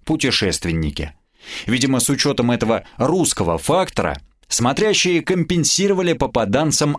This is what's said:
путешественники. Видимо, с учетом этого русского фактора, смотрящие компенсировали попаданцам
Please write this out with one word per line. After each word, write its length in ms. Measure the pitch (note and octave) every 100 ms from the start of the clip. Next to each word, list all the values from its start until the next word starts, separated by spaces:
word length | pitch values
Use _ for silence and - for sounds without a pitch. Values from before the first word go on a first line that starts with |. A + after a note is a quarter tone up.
| -
путешественники. 1080 | D#3+ C3 - G2 E2 F2 D#2+ D#2 C#2 D2 - _ _ - - -
Видимо, 320 | B2 C3+ C3
с 100 | -
учетом 400 | C#3 D3 B2+ A#2+
этого 360 | A#2+ A2 A2 - -
русского 600 | B2+ F#3 E3 - F2 E2
фактора, 640 | - E3+ F3+ - E2+ C#2+ - _ -
смотрящие 720 | - A#2+ C#3 G#3+ G3 F3+ F3
компенсировали 920 | D#3+ F#3 D#3+ F3 C#3+ - G3 F#3+ F3
попаданцам 840 | D#3+ C3+ B2 G#2 B2 D#3 - D3